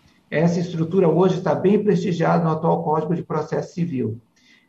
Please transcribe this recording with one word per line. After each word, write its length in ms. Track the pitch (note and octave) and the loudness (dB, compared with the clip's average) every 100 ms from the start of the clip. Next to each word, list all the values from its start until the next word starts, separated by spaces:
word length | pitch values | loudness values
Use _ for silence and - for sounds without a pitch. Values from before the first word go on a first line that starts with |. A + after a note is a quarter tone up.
| _ _ _ | _ _ _
Essa 300 | D3 E3+ F3+ | 0 2 0
estrutura 480 | E3+ D#3+ - F#3+ E3 | -4 -4 0 2 4
hoje 300 | D#3+ F#3 - | 4 2 2
está 160 | E3 | -2
bem 280 | C#3+ F#3 G#3 | 0 2 2
prestigiada 640 | G#3 E3+ G#3 D#3+ D#3+ E3+ | 2 0 0 0 2 2
no 60 | D#3+ | 0
atual 340 | D#3 E3 E3+ | 0 0 0
Código 300 | D#3 D#3 D#3 | 0 -2 -2
de 80 | E3+ | -4
Processo 500 | - D3+ D3 D3 - | -4 -6 -4 -6 -6
Civil. 460 | F3+ E3 C3 A2+ A2+ _ _ _ _ | -6 -4 -4 -6 -8 _ _ _ _